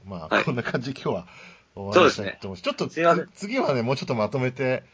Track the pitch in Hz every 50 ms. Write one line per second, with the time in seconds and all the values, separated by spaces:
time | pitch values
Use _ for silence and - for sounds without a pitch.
0 | 92 95 95 85 78 - 107 101 - 156 127 120 - - - 139 120 139 131 -
1 | - 156 110 90 87 - - - - - - - _ _ _ 104 98 101 107 185
2 | 170 131 - - 101 95 - - - 98 95 - - 277 285 - - 131 - 160
3 | 165 170 170 180 - - - - 196 202 254 262 339 - 139 120 113 123 135 -
4 | - - 131 113 104 - - 135 127 127 127 139 131 127 127 113 - -